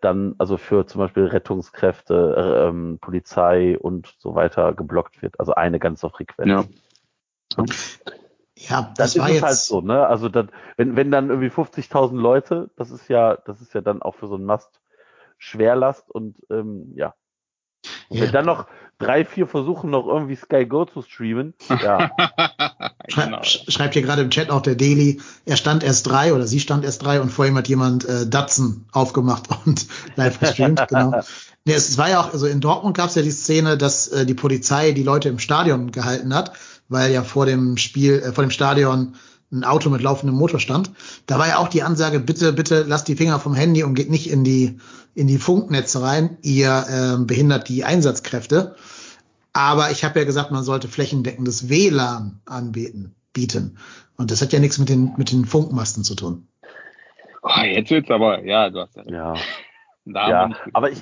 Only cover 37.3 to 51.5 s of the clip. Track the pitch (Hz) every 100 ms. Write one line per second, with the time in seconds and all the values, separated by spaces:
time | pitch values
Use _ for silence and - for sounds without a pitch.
37.3 | 139 135 131 127 123 - 143 139 139 131
38.3 | 123 135 - 139 139 135 131 127 - -
39.3 | _ _ 131 123 151 151 131 135 135 139
40.3 | 131 160 139 - 139 190 - - - -
41.3 | - 165 - 175 165 143 160 160 147 123
42.3 | 165 170 143 156 160 147 147 - 143 165
43.3 | 147 147 135 165 160 147 135 135 151 165
44.3 | 143 131 131 127 107 - - - - 139
45.3 | 135 - 180 220 139 131 135 127 147 165
46.3 | 170 147 135 135 131 131 131 127 123 120
47.3 | 123 147 135 - 127 127 175 143 - -
48.3 | 123 - 156 180 - - - - - _
49.3 | _ _ 139 143 147 151 147 156 151 143
50.3 | 143 143 135 131 135 127 - 139 139 120
51.3 | 117 127